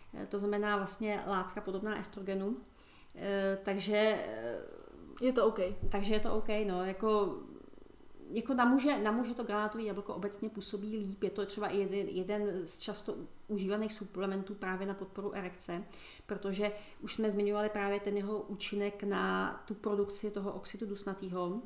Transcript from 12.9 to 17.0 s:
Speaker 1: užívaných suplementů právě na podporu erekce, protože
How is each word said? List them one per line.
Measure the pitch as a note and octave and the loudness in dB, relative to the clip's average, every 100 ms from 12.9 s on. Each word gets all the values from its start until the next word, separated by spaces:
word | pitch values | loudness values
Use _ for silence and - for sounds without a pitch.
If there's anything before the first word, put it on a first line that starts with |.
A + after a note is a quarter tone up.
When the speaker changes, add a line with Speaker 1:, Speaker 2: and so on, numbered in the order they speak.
| - - - E3+ - - | -4 -6 -6 -8 -12 -4
Speaker 1:
užívaných | G3+ F#3+ G#3 G#3+ | -2 0 0 0
suplementů | - G3 F#3 G3 G3 F#3+ G#3 | -4 -6 -4 -2 -2 -4 -6
právě | F#3 F#3 G3 | -4 -2 -2
na | |
podporu | G3 F#3 G3+ G3+ G3 | -4 -8 -6 -6 -4
erekce, | F3+ F3+ - E3+ - - - - - | -6 -8 -6 -6 -6 -14 -16 -14 -6
protože | G3+ G3 F#3+ G#3 G#3 - - | -4 -2 0 0 -2 -10 -10